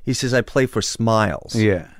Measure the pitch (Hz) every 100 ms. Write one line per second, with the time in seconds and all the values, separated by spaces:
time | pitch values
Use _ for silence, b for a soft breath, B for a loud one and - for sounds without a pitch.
0 | - 127 131 123 117 139 131 113 - -
1 | 113 110 104 76 - 113 107 92 73 -